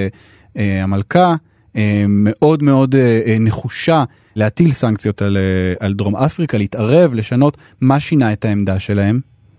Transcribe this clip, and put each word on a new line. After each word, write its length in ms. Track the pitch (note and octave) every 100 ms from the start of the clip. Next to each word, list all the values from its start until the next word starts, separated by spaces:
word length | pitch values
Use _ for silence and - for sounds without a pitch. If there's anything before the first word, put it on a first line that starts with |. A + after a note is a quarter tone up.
| G2 - - - _ -
אה, 260 | G2+ F#2+
המלכה, 500 | F#2+ G2 G2+ F3 F3+ E3+ _ _ _ -
אה, 280 | G#2 G#2 G2+
מאוד 560 | G2+ G#2 - D3+ D#3
מאוד, 320 | C#3+ C3+ C3 C3+
אה, 260 | B2 A2+ A2+
אה, 80 | A2
נחושה 640 | A2 G#2+ A#2+ - - D#3+ B2+ _ _ G#2+
להטיל 320 | G#2+ - E3+
סנקציות 540 | C3 A#2 G#2+ G#2+ G2+
על, 160 | G2+ G2
אה, 360 | F#2+ F#2 F#2 F2+ G2+
על 80 |
דרום 220 | G2+ G2+ G#2
אפריקה, 420 | C#3+ - D#3 G#2+
להתערב, 560 | G2+ A#2 A2 D#3 E3+
לשנות. 440 | A#2 G#2+ B2 D3 - - -
מה 180 | C3 C#3
שינה 340 | - D#3 A2+
את 120 | G#2+ A2+
העמדה 340 | G#2 G2 G2
שלהם? 400 | - G2+ G2+ A#2+ - _ _